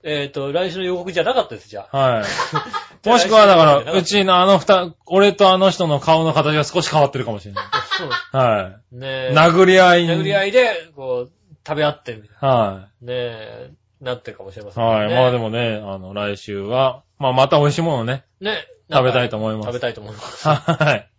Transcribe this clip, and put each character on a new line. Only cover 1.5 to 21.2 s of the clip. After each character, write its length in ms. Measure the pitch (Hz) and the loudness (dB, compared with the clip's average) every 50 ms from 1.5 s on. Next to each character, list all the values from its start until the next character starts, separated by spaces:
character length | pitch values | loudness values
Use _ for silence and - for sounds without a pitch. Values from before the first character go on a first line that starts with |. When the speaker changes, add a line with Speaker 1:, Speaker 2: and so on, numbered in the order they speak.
| 117 | -8
Speaker 1:
で 60 | 104 | -16
す、 60 | - | -16
じ 100 | _ - | _ -16
ゃ 100 | 104 98 _ | -16 -14 _
あ。 60 | - | -2
Speaker 2:
は 240 | 139 135 131 120 110 | 0 0 2 2 0
い。 20 | 104 101 - - - - - 147 - | -2 -4 -6 -6 -6 -4 -6 -8 -6
Speaker 1:
<laughs> 380 | - - - - - - _ _ 208 | -6 -12 -12 -12 -14 -20 _ _ 2
Speaker 2:
も 80 | 240 | 2
し 100 | 240 180 | 4 4
く 60 | 190 220 | 4 6
は 140 | 220 214 | 6 8
だ 80 | 202 190 | 8 6
か 100 | 165 160 | 6 6
ら、 180 | 151 143 143 - | 6 4 4 2
Speaker 1:
じ 60 | 139 | 0
ゃ 20 | |
あ 0 | |
来 0 | |
週 0 | |
の 0 | |
予 0 | |
告 0 | |
じ 0 | |
ゃ 0 | |
な 0 | |
か 0 | |
っ 20 | 170 | -2
た。 40 | 190 | -2
Speaker 2:
う 40 | 175 | -2
ち 220 | - 202 202 196 | 0 0 0 2
の 100 | 190 185 180 | 2 4 4
あ 40 | 180 | 4
の 140 | 190 196 175 | 4 4 2
ふ 60 | - | 4
た、 300 | - 196 185 180 175 - _ _ | 4 2 2 2 -4 -10 _ _
俺 260 | - 175 190 202 202 196 | -2 2 4 4 4 4
と 180 | 202 202 190 | 4 4 4
あ 60 | 185 | 6
の 120 | 185 190 190 | 6 4 2
人 160 | 170 - 185 | 2 0 -2
の 120 | 160 147 139 | -2 -2 -2
顔 240 | - - 160 160 160 | 2 2 2 4 4
の 100 | 160 151 | 2 0
形 220 | 156 139 147 151 | 2 0 2 0
が 80 | 151 147 | 0 -2
少 180 | - - 185 | -2 -2 -4
し 80 | 165 - | -4 0
変 120 | 151 156 | 2 2
わ 60 | 143 | 2
っ 40 | - | 2
て 80 | - 131 | 0 -4
る 60 | 120 | -6
か 60 | 107 | -6
も 80 | 110 101 | -8 -10
し 80 | 87 | -12
れ 60 | 104 98 | -12 -12
な 80 | - - | -12 -10
い。 20 | |
Speaker 1:
<laughs> 320 | - - - - - 381 | -6 -6 -6 -6 -6 -8
そ 80 | 392 - | -8 -6
う。 40 | - - 359 - - | -6 -8 -8 -8 -4
Speaker 2:
は 400 | - 135 127 120 110 104 95 92 95 107 _ _ 123 | -2 0 2 2 2 0 -2 -6 -14 _ _ _ -20
い。 20 | |
Speaker 1:
ね 120 | 123 131 135 135 131 131 127 | -14 -12 -10 -8 -6 -4 0
え。 20 | 127 | 2
Speaker 2:
殴 300 | 156 160 170 165 180 185 | 4 4 4 6 6 6
り 140 | 180 185 190 | 6 8 6
合 180 | 185 180 175 | 8 6 6
い 60 | 175 175 | 4 2
に。 60 | 165 | 0
Speaker 1:
殴 140 | 165 165 160 | -2 -2 -2
り 120 | 196 202 | -2 -2
合 100 | 196 196 | 0 -2
い 60 | 202 | 2
で、 380 | 202 254 254 226 202 170 160 165 151 | 2 2 2 2 -2 -6 -10 -14 _
こ 320 | 143 135 131 127 123 123 | -14 -8 -6 -6 -6 -6
う、 40 | 123 _ _ _ _ 156 _ _ | -10 _ _ _ _ -20 _ _
食 100 | - 151 | -8 -4
べ 60 | 143 - | -2 -2
合 60 | 151 | -2
っ 140 | 147 _ _ | -2 _ _
て 100 | - 117 | -16 -16
み 80 | 110 | -16
た 60 | 104 | -18
い 20 | _ _ _ | _ _ _
な。 60 | - | -2
Speaker 2:
は 400 | 135 131 120 110 101 95 95 95 101 _ _ | 0 2 2 0 -2 -4 -10 -18 _ _ _
い。 40 | 123 | -14
Speaker 1:
ね 80 | 120 127 | -10 -8
え。 580 | 127 123 120 117 110 110 110 113 110 127 131 147 _ _ _ _ _ | -8 -8 -8 -10 -14 -16 -18 -18 -18 -20 -20 -20 _ _ _ _ _
な 120 | 139 127 123 | -10 -10 -10
っ 80 | 120 | -10
て 100 | _ 117 | _ -18
る 60 | 107 | -18
か 60 | _ 95 | _ -20
も 80 | 95 | -20
し 60 | 92 | -18
れ 60 | 110 104 | -18 -20
ま 80 | 101 | -14
せ 80 | 98 120 | -6 -2
ん 40 | 117 | 0
ね。 60 | 113 | 0
Speaker 2:
は 220 | 113 107 107 104 | 2 0 0 0
い。 20 | - | 2
ま 120 | 123 127 | 2 2
あ 40 | 127 | 2
で 60 | 123 | 2
も 120 | 120 113 110 | 0 -4 -4
ね、 320 | 110 120 120 117 110 107 107 | -4 -4 -4 -4 -4 -6 -8
あ 140 | 101 98 | -10 -12
の、 160 | 95 92 92 98 | -12 -12 -12 -8
来 240 | 101 104 101 101 | -6 -6 -6 -8
週 240 | 101 - - 104 98 | -8 -10 -12 -10 -10
は、 400 | 98 101 120 127 135 131 127 - _ _ _ | -8 -4 -2 0 0 0 -2 -4 _ _ _
ま 120 | _ 143 131 | _ -4 -2
あ、 40 | 127 | 2
ま 140 | 131 131 | 2 2
た 120 | 139 - 147 | 4 4 2
美 80 | 147 | 2
味 80 | 147 143 | 2 0
し 20 | - | 0
い 20 | |
も 100 | 165 170 151 | -2 -2 -2
の 40 | 123 | -4
を 40 | 113 | -4
ね。 180 | 117 131 135 _ _ _ _ | -6 -8 -8 _ _ _ _
Speaker 1:
ね。 280 | 190 208 214 170 - _ - _ _ _ | -8 -8 -8 -8 -10 _ -20 _ _ _
Speaker 2:
食 140 | 156 139 127 | 0 2 2
べ 60 | 127 | 2
た 120 | 123 127 123 | 2 0 -2
い 60 | 110 | -2
と 80 | 110 | -4
思 140 | 107 110 110 | -6 -6 -6
い 40 | 107 | -6
ま 80 | 107 107 | -6 -8
す。 20 | |
Speaker 1:
食 60 | 120 120 | -8 -8
べ 60 | 123 | -6
た 100 | 123 120 | -6 -6
い 40 | 113 | -8
と 80 | 113 | -8
思 100 | 107 104 | -16 -18
い 20 | 107 | -18
ま 80 | - | -16
す。 260 | - - - - - | -16 -18 -16 -6 -2
Speaker 2:
は 460 | 156 147 139 - - 165 - 156 147 147 | 0 0 0 0 -4 -2 0 0 0 0
い。 160 | 156 - _ _ _ | -2 -4 _ _ _